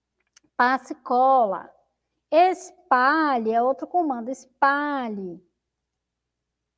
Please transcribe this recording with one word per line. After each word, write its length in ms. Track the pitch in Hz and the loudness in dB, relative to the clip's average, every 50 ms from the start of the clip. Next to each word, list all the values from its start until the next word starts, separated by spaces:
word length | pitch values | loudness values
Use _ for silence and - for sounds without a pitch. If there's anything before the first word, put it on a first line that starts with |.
| _ _ _ _ _ _ _ _ _ _ _ | _ _ _ _ _ _ _ _ _ _ _
Passe 380 | - 240 247 262 254 254 - 311 | 0 0 0 0 -2 -4 -10 -16
cola. 760 | - _ - 254 247 254 262 269 262 240 202 190 - - - - _ _ _ _ _ _ _ _ _ _ _ | -16 _ -2 0 2 4 4 4 4 2 0 -2 -6 -8 -14 -20 _ _ _ _ _ _ _ _ _ _ _
Espalhe, 1200 | - 311 359 370 370 370 - - - _ _ _ 262 247 247 269 294 320 320 294 269 240 226 220 220 | 2 4 4 4 2 -2 -8 -16 -20 _ _ _ 0 2 2 2 2 2 0 0 0 -2 -2 -2 0
é 100 | 233 240 | 0 0
outro 240 | 254 269 247 320 | 0 -2 -4 -6
comando. 440 | 311 - 359 349 302 262 240 226 233 | -4 -4 -2 -2 -2 -4 -6 -8 -10
Espalhe. 1080 | 269 - - _ _ _ - 269 277 285 294 294 285 277 254 233 214 202 190 180 170 180 - _ _ _ _ _ _ _ _ _ _ _ _ _ _ _ _ _ _ _ _ _ _ _ _ _ _ | -12 -12 -14 _ _ _ 0 0 0 0 -2 -4 -4 -6 -6 -6 -8 -10 -10 -12 -14 -16 -20 _ _ _ _ _ _ _ _ _ _ _ _ _ _ _ _ _ _ _ _ _ _ _ _ _ _